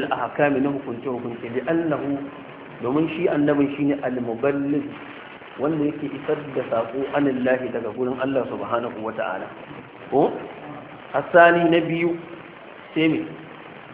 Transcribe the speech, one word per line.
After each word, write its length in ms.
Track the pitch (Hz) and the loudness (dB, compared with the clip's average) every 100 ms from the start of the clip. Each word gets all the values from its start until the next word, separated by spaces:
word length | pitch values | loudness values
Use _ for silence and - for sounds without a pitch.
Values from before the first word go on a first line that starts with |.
al-ahkami, 580 | 131 - 117 - 147 131 | 2 -2 -2 2 4 4
na 140 | 139 | 2
hukunce 320 | 143 127 117 139 | 0 -4 -6 -4
hukunce, 400 | 123 120 113 120 | -4 -4 -8 -6
li 160 | 123 139 | -4 0
annahu, 480 | 165 165 135 139 139 - - - - - - | 0 2 0 -2 -4 -6 -12 -16 -16 -16 -6
domin 240 | 117 147 160 | 0 2 0
shi 160 | 160 170 | 0 0
annabin 400 | 151 147 143 139 - | 4 4 4 2 2
shine 180 | 143 139 | 2 2
al-muballigh, 880 | 131 127 117 113 139 143 139 147 - - - - - - - - | 0 -2 -4 0 2 2 0 0 -2 -8 -14 -14 -16 -18 -16 -4
wanda 240 | 143 160 147 | -2 0 0
yake 240 | 147 143 | -2 -6
isar 320 | - - 147 143 131 | -6 -2 -2 -2 -4
da 60 | 120 | 0
sako 320 | 113 117 131 135 | 0 0 -2 -2
anillahi, 560 | 147 143 127 127 127 117 | 2 2 2 2 2 0
daga 240 | 117 117 | -4 -4
gurin 240 | 110 123 123 | -2 -2 0
Allah 260 | 131 135 113 | 0 0 0
subhanahu 480 | 107 101 117 120 107 | -4 -2 -2 -2 -6
wa 160 | 110 | -6
ta'ala. 320 | 107 98 95 - - - - - - - | -4 -4 -4 -8 -12 -14 -16 -16 -18 0
Ko? 240 | 135 180 - - - - - - - - | 2 2 0 -8 -12 -14 -14 -14 -16 -6
Asani 560 | 135 143 175 170 170 170 | -4 6 10 10 10 6
na 100 | 170 160 | 6 4
biyu, 320 | 165 170 170 - - - - - - - | 2 0 0 -6 -16 -16 -18 -18 -18 -6
sai 160 | 160 160 | 2 4
me? 140 | 156 - - - - - - - | 2 -2 -10 -14 -16 -16 -18 -18